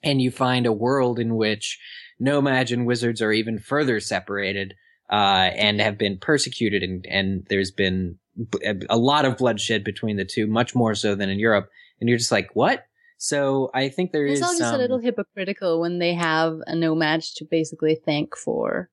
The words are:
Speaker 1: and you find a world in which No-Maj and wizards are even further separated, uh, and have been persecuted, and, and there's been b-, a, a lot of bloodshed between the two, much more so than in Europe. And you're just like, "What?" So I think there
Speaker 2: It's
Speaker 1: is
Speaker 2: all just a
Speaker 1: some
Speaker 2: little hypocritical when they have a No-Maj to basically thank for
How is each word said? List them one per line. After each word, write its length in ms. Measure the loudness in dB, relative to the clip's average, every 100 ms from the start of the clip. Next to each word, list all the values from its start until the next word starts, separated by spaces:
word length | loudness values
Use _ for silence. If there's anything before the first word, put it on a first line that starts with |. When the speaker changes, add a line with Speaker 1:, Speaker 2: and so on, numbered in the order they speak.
Speaker 1:
and 180 | 2 2
you 100 | 2
find 360 | 2 0 2 2
a 60 |
world 460 | 2 2 2 2 0
in 160 | 0 2
which 420 | 0 0 -6 -10 -14 -20 -20 _
No-Maj 500 | 0 2 4 2 2
and 140 | 0 0
wizards 340 | 0 0 0
are 100 | 2
even 260 | 2 0 -6
further 420 | -2 0 2 0
separated, 760 | -2 -4 -4 -4 -4 -4 -6 -12 _ _ _
uh, 400 | 2 4 6 4 2
and 240 | 2 2
have 160 | 0 0
been 200 | -2 -2
persecuted, 640 | 0 0 0 -2 -2 0
and, 240 | -2 -6 -4
and 380 | -2 0 -2 -2
there's 220 | -2 -2
been 480 | 0 0 0 -4 -8 _ -12
b-, 220 | -6 -4
a, 100 | -2 -4 0
a 80 | 2
lot 260 | 4 4
of 140 | 2 2
bloodshed 440 | 0 0 -2 -2
between 340 | -2 -6 -4 -4
the 60 |
two, 220 | -4 -2 0
much 280 | 0 0
more 200 | 2 0
so 200 | 2 -2
than 160 | 0 -2
in 80 | 0
Europe. 320 | 2 2 0 _ -20 _
And 80 | 0
you're 100 | 0
just 120 | 2
like, 180 | 0 0
"What?" 300 | 0 0 0 -6 _ _ _
So 520 | -4 0 0 0 0
I 140 | -2 -4
think 240 | -2 -2
there 140 | 0 0
Speaker 2:
It's 120 | 0
Speaker 1:
is 20 | 0
Speaker 2:
all 40 |
just 80 | 0
a 20 |
Speaker 1:
some 140 | 0 0
Speaker 2:
little 180 | 0 0
hypocritical 800 | -2 -4 -8 -8 -6 -4 -2 0
when 180 | 0 0
they 160 | 0
have 440 | 0 0 2 0 -2 -4
a 80 |
No-Maj 600 | -2 0 2 2 0 -2
to 100 | -14
basically 520 | -4 -2 -2 -2 0 0
thank 320 | 0 -2 -4 -8
for 520 | -6 -2 -2 -4 -8